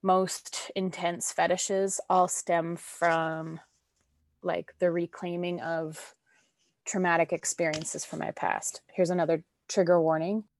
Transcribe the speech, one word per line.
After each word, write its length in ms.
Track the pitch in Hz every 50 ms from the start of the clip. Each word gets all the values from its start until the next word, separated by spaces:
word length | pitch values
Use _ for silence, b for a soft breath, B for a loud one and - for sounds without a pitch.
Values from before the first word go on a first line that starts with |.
most 680 | - 190 185 185 190 175 - - - - - - - - -
intense 560 | 196 190 185 175 - 170 170 175 170 - -
fetishes 680 | - - 170 170 175 180 - - 202 190 196 196 196 - - _
all 180 | 180 185 180 180
stem 480 | - - - - 175 170 165 165 170 165
from, 840 | - - - - 170 170 165 165 165 160 160 160 160 160 160 165 - _ _ _ _ _ _ _ _ _ _ _ _ _ _ _
like, 320 | - 175 170 175 165 - - _
the 100 | 185 175
reclaiming 720 | 165 175 170 165 - - - 175 175 175 175 175 175 170
of 540 | - 165 165 165 165 160 160 - - - - _ _ b b b b b _ _ _ _ _ _ _
traumatic 480 | - - 196 185 175 170 165 170 156 180
experiences 720 | 160 - - - - 175 160 151 156 160 - - 127 -
from 140 | - - -
my 120 | - -
past. 500 | - - - - - - - - - - _ _
Here's 180 | - - 185 165
another 320 | 180 180 165 156 165 160 - _ _ _ _ _
trigger 340 | - 208 185 165 180 175
warning. 440 | 160 160 160 156 160 175 208 220 214 _ _